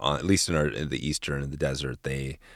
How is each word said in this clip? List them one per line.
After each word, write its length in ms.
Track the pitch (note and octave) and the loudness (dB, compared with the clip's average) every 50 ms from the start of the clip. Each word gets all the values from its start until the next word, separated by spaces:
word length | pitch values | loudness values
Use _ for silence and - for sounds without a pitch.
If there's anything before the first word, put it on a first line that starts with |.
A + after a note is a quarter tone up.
uh, 140 | - C#2 D2 | 0 0 0
at 100 | B1+ C2+ | 2 4
least 240 | F2+ G2 F#2 - - | 4 4 4 4 2
in 60 | E2+ | 2
our, 120 | D#2 D2+ | 2 2
in 220 | D2+ G1+ A1 D2+ C#2+ | 2 0 -2 -2 -2
the 180 | C#2 A#1+ A#1+ | -2 -2 -2
eastern, 360 | D2+ D2 - - - C#2+ C#2 C#2 | -2 -2 -2 -2 -2 -2 -2 -2
in 80 | C#2 | -4
the 80 | D2 C#2+ | -2 -2
desert, 400 | C#2+ C#2 C2+ C2 C2+ C2 B1 - - | -2 0 0 -2 -2 -4 -6 -6 -6
they, 340 | C2+ C2+ C#2 C2+ C2+ C2+ - - - - | -4 -4 -4 -4 -6 -8 -10 -14 -20 -20